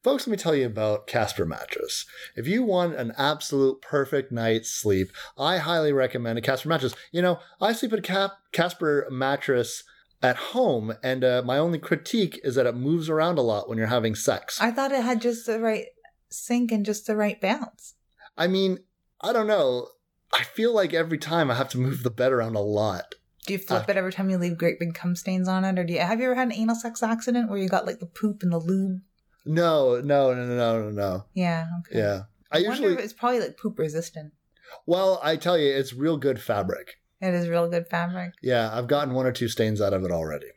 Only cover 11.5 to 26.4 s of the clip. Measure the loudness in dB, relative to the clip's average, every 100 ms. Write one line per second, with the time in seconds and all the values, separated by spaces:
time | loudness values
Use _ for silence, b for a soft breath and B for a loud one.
11.5 | 2 2 0 -2 -4 0 0 0 -2 -2
12.5 | 2 2 2 0 0 0 0 2 2 2
13.5 | 0 -2 -2 2 2 2 0 0 -2 -4
14.5 | 0 0 0 0 0 0 0 0 -4 -4
15.5 | -2 0 -2 -6 _ _ _ _ -14 -2
16.5 | 0 2 0 -2 -4 -2 0 0 0 -2
17.5 | -2 -4 _ -20 _ _ _ B -4 0
18.5 | 2 0 -2 _ _ _ _ -2 0 2
19.5 | 4 2 0 -4 _ _ _ _ -2 -2
20.5 | 0 2 2 2 0 0 -4 -2 0 2
21.5 | 0 -2 0 -2 -2 -4 0 2 2 0
22.5 | -2 0 0 0 -2 -8 -16 _ _ -8
23.5 | -6 -2 -2 0 0 0 -2 0 0 0
24.5 | 0 0 0 -6 -4 -4 -2 -2 -2 0
25.5 | 0 0 0 0 0 0 0 0 0